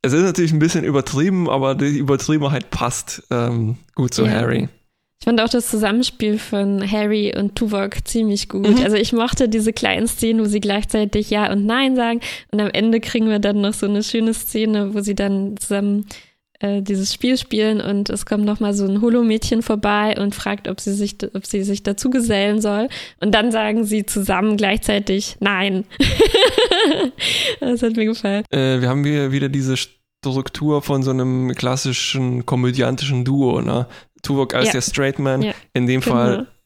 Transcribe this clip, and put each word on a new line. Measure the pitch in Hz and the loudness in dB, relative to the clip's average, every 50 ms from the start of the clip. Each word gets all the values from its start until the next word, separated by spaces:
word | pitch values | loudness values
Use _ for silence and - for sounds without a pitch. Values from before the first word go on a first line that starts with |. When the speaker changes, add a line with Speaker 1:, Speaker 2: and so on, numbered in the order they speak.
| - | 2
Speaker 1:
es | 135 123 | 2 4
ist | 156 180 | 4 4
natürlich | 196 175 185 175 156 160 | 2 2 2 2 2 4
ein | 156 | 4
bisschen | 147 170 - 175 - | 4 4 2 0 0
übertrieben, | - 143 139 131 - - 135 156 190 190 185 175 156 | 2 0 0 0 0 -2 0 0 2 2 0 0 0
aber | - 135 135 135 135 | 0 0 0 0 0
die | - 143 143 147 143 | 0 0 0 0 0
Übertriebenheit | 147 135 143 131 - - 151 156 147 139 151 127 - - | 0 0 0 0 2 0 0 0 2 0 -2 -2 -4 -6
passt, | - - - 123 135 - - - - - - _ | -6 -4 -4 -4 -4 -6 -10 -10 -14 -14 -8 _
ähm, | - 120 117 120 120 117 113 107 120 - - _ _ | -2 -2 0 0 0 -2 -2 -2 -4 -6 -10 _ _
gut | - 127 123 - | -2 -2 -2 2
zu | - 120 | 2 2
Speaker 2:
Ja. | 113 | 2
Speaker 1:
Harry. | 107 110 117 120 120 123 - - - _ _ _ _ _ _ _ _ _ | 2 2 0 0 0 0 -2 -4 -8 _ _ _ _ _ _ _ _ _
Speaker 2:
Ich | - | 0
fand | - 233 226 | 2 2 2
auch | 220 226 | 2 2
das | - 247 233 - | 0 0 0 0
Zusammenspiel | - 214 214 202 202 233 247 - - - 226 214 208 214 | -2 0 0 2 2 2 0 0 -2 -2 -2 0 0 -2
von | - - - 202 202 202 202 196 196 196 | -2 -4 -2 -2 0 0 -2 -2 -2 -2
Harry | 202 214 208 208 214 214 208 - - - | -2 -2 0 0 0 0 0 -2 -2 -2
und | 202 202 202 | -4 -2 -2
Tuvok | - 233 214 214 196 196 202 - - - - | -2 -4 -2 -2 -2 -4 -4 -4 -6 -6 -4
ziemlich | - 233 226 214 202 202 - - | -2 0 0 0 0 -2 -4 -4
gut. | - 196 196 196 208 247 | -4 0 4 4 4 4
Speaker 1:
Mhm. | 254 | 4
Speaker 2:
Also | 190 214 | 2 2
ich | 208 214 - - | 2 0 0 0
mochte | 233 226 247 - - 262 226 | 0 0 0 0 0 2 2
diese | 220 226 208 220 226 | 2 0 0 0 -2
kleinen | - - 202 - - 214 233 | 0 0 0 0 2 0 -2
Szenen, | - - - 226 226 226 | -2 -2 0 0 2 2
wo | 220 | 2
sie | 208 208 214 | 2 0 0
gleichzeitig | 196 202 196 202 208 - - 214 214 208 - 214 208 - | 0 0 -2 -2 -2 -2 0 0 0 0 0 -2 -2 0
Ja | 208 208 208 - | 0 0 0 0
und | - 202 202 208 | 0 0 0 2
Nein | 226 254 269 262 262 | 2 2 2 2 2
sagen. | 254 240 233 233 233 - - - - - _ | 0 0 0 -2 -4 -4 -8 -12 -12 -12 _
Und | - 208 | -2 -2
am | 208 202 | -2 0
Ende | - - 214 226 226 226 | 0 2 2 2 2 2
kriegen | 233 - - 240 220 220 | 0 -2 -2 0 2 2
wir | 214 208 | 2 2
dann | 208 202 202 208 | 2 2 2 2
noch | 202 196 220 | 0 0 -2
so | - - | -2 -2
eine | 202 208 202 | 0 0 0
schöne | 220 - - 233 226 226 226 | -2 -2 -2 0 0 0 -2
Szene, | - - - - 220 220 220 214 208 202 196 208 | -2 -6 -6 -4 -2 0 0 0 0 0 -2 -2
wo | 208 | -4
sie | 202 208 202 | -2 -2 -2
dann | 190 196 202 196 196 196 196 208 196 | -2 0 0 0 -2 -2 -4 -6 -8
zusammen, | - - 208 202 202 202 202 208 208 208 - - - _ _ _ _ _ _ _ | -6 -4 -2 -2 0 0 0 -2 -4 -6 -12 -20 -20 _ _ _ _ _ _ _
äh, | - 202 202 202 | -4 -2 -2 -2
dieses | 196 202 202 190 190 196 - | -2 -2 -2 -2 -2 -4 -4
Spiel | - - 247 262 254 | -2 0 0 0 0
spielen | - - - 214 214 214 220 208 | -2 -2 -2 0 2 2 0 0
und | - - 202 202 202 - | -2 -2 -2 -2 -2 -2
es | 202 202 - | -4 -6 -4
kommt | - 214 208 208 | -2 -2 0 0
noch | 208 208 214 | 0 0 0
mal | 220 202 202 | -2 -2 0
so | 202 202 | 0 0
ein | 190 196 208 | 0 0 2
Holo-Mädchen | 214 240 233 240 240 226 214 220 - - - 220 233 | 2 2 2 4 2 2 0 0 0 0 0 0 0
vorbei | - 220 208 208 208 208 208 208 214 - - | 0 -2 0 0 0 2 2 2 0 0 0
und | 196 202 202 | -2 -4 -4
fragt, | - - 202 202 202 202 - | -4 -4 -4 -4 -4 -4 -8
ob | 190 - | -8 -6
sie | - 208 196 | -4 -4 -2
sich, | 202 208 202 - - - 196 - | -2 -2 -4 -4 -8 -10 -8 -8
ob | 190 - | -8 -8
sie | - - 208 190 | -4 -4 -2 -2
sich | 202 202 202 - | -2 -2 -2 -2
dazu | 208 202 202 - 254 | -4 -4 -2 -2 0
gesellen | 254 262 233 226 214 196 196 208 208 220 | 0 0 2 2 2 2 2 2 2 2
soll. | 214 208 202 208 220 269 - - - - - _ | 0 0 0 0 -2 -2 -4 -10 -14 -16 -10 _
Und | - 208 208 | 0 2 4
dann | 220 214 240 | 4 4 2
sagen | 220 220 214 214 214 226 226 | 0 0 0 0 0 0 0
sie | 208 214 214 196 - | 0 0 -2 -2 -2
zusammen | - 208 196 196 196 180 196 214 214 202 | -2 -4 0 0 0 2 2 2 2 2
gleichzeitig | 208 196 202 220 - - 214 202 202 202 190 196 208 - - - | 2 2 0 0 0 0 0 0 0 0 -2 -2 -2 -6 -8 -2
Nein. | 202 196 202 185 190 202 190 190 202 - - - | -2 0 0 0 0 0 0 -2 -4 -6 -2 0
<laughs> | 277 - - - - 415 - - - 466 - - 480 - 370 349 440 302 311 - - 254 - - - - - - - 571 440 - | 0 0 4 4 4 4 6 4 4 4 4 4 2 4 4 2 2 2 2 2 0 -4 -4 -6 -6 -4 -4 -2 -4 -4 -4 -4
Das | 285 254 247 233 240 | -2 -2 -2 0 0
hat | 233 226 | 0 0
mir | 226 214 | 0 0
gefallen. | 214 226 - - 202 196 202 214 - | 0 0 -2 -2 -2 -2 -2 -2 -2
Speaker 1:
Äh, | - 139 131 131 131 127 | 0 2 2 2 2 2
wir | 123 123 | 2 2
haben | 127 143 143 | 2 2 2
wieder, | 147 147 147 139 135 | 2 2 0 0 0
wieder | 131 139 139 139 | 0 0 0 0
diese | 135 139 135 131 131 127 | 0 0 0 0 0 -2
Struktur | - - _ _ _ _ _ _ - 139 127 135 135 - - - 151 151 151 147 | -4 -8 _ _ _ _ _ _ -6 -2 -2 -2 -4 -4 -6 -4 0 0 0 0
von | 139 - 143 135 131 | 0 0 0 0 2
so | 135 | 0
einem | 131 131 127 131 127 127 127 127 120 | 0 0 0 0 0 0 0 -2 -2
klassischen | - - 120 131 131 - 135 123 - - - - 135 131 127 123 123 117 | -2 -2 -2 -2 0 -2 -2 -2 -2 -2 -2 -2 -2 -2 -2 -2 -2 -2
komödiantischen | - 139 127 123 123 123 131 123 120 131 131 139 139 139 123 123 | -2 0 2 2 2 2 2 0 0 0 -2 -2 -2 -2 0 0
Duo, | 127 135 139 139 123 - - | 0 2 2 2 2 2 0
ne? | 120 - 135 127 123 - - - - _ _ _ - | 0 0 0 -2 -2 -4 -8 -20 -20 _ _ _ -6
Tuvok | - 143 139 135 123 - | -2 0 0 0 0 2
als | - - 220 | 2 2 2
Speaker 2:
Ja. | 208 | 2
Speaker 1:
der | 131 | 0
Straight | 120 - - - 139 135 135 - | -2 -2 -2 0 0 0 0 0
Man. | 139 135 131 131 | 0 0 0 0
Speaker 2:
Ja, | 135 107 - - - _ _ | 0 -2 -4 -6 -14 _ _
Speaker 1:
In | 127 123 123 | 0 0 2
dem | 127 131 | 2 0
Speaker 2:
genau. | 123 - 127 | 0 2 2
Speaker 1:
Fall | 120 117 123 - - 254 - - _ _ | 2 2 2 2 0 -4 -8 -14 _ _